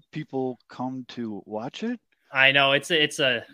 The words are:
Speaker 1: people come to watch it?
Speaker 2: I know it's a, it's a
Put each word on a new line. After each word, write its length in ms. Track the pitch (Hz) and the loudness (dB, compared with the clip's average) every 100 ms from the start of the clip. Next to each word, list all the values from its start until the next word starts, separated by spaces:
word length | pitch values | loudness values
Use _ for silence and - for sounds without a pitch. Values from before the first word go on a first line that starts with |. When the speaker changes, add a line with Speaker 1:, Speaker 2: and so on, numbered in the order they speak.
| _ | _
Speaker 1:
people 460 | 156 151 135 131 123 - | -10 -6 -4 -4 -6 -14
come 360 | - 127 131 123 | -8 -8 -8 -10
to 340 | - 113 101 - | -8 -8 -8 -8
watch 380 | 107 123 - | -8 -8 -8
it? 160 | 226 240 _ _ _ | -6 -8 _ _ _
Speaker 2:
I 180 | 139 135 | 4 6
know 200 | 139 139 | 6 4
it's 180 | 139 - | 2 2
a, 140 | 165 | 0
it's 160 | 147 - | 0 2
a 260 | 139 120 - | 0 0 -4